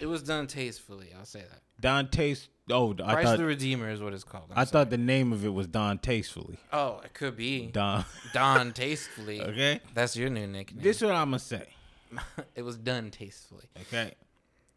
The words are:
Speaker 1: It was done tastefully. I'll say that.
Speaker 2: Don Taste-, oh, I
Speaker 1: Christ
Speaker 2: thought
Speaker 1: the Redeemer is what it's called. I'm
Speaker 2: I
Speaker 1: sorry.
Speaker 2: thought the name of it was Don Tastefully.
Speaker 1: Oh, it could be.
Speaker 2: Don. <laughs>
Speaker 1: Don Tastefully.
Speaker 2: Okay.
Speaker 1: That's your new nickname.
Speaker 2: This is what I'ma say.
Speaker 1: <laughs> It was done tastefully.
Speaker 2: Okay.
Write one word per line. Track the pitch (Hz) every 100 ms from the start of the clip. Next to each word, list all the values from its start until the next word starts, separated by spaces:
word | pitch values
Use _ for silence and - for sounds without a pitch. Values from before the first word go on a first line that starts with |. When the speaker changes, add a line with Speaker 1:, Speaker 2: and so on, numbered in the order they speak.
Speaker 1:
It | 156
was | 165
done | 139 156 139
tastefully. | 135 123 - - 98 92 92
I'll | 104
say | 104
that. | 90 - _ -
Speaker 2:
Don | 127 139 135
Taste-, | 170 147 135 - _ -
oh, | 123 113 92
I | 98
Speaker 1:
Christ | 151 120
Speaker 2:
thought | 113
Speaker 1:
the |
Redeemer | 160 139 135 127 110
is | 107
what | 104
it's | 98
called. | - 82 82
I'm | -
Speaker 2:
I |
Speaker 1:
sorry. | 127 156
Speaker 2:
thought | 123
the | 120
name | 120 135 123
of | 107
it | 104
was | 95 92
Don | 110 104 95
Tastefully. | 127 117 - - - - -
Speaker 1:
Oh, | 151 135 101
it | -
could | - 139 113
be. | 120 135 113
Speaker 2:
Don. | 107 101 98 - -
<laughs> | -
Speaker 1:
Don | 123 135 131 120
Tastefully. | 120 135 151 - - 107 104
Speaker 2:
Okay. | 101 113 139 147 -
Speaker 1:
That's | 120 120 117
your | 131
new | 117 101
nickname. | 98 95 117
Speaker 2:
This | 196 220
is |
what | 208
I'ma | 175 151 131
say. | - 107 - - - - -
Speaker 1:
<laughs> | 120 - - 135
It | -
was | 120 117
done | 117 123 107
tastefully. | - 101 - - 95 - -
Speaker 2:
Okay. | - 117 110 - _ _ _ _ _